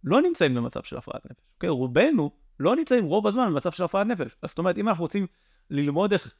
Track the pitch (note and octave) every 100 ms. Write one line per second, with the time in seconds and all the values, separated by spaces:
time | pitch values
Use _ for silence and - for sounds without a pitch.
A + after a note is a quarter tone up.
0 | E3+ G#3+ F4 E4+ D#3 B2 A#2 - - B2+
1 | - - - - _ _ F3 C#3 B2+ B2
2 | B3+ C#4 D3 _ _ _ D3+ C4 D#4+ B3
3 | F3+ F#3 G#3+ G#3+ B3 D3 F3 E3 F3 G3
4 | G#3 A3 B2+ _ - - F3+ F3 G#3 F3+
5 | E3 G#3 F#3+ _ _ _ _ C#3+ C#3+ C#3+
6 | G3+ G3+ - _